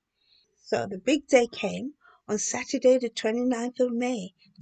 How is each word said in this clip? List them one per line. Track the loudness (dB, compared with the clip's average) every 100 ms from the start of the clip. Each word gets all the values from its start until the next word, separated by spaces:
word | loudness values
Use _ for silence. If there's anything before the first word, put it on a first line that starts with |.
| _ _ _ _ _ _
So, | -4 -2
the | -2 -4
big | 0 0 4
day | 4 4
came | -4 -6 -6 -10 -12 _ _ -6
on | -4
Saturday, | -4 -6 -4 2 4 4
the | 2
twenty-ninth | -4 -2 0 0 0 -4 -2
of | 0
May, | 0 -2 -4 -8 _ _ -16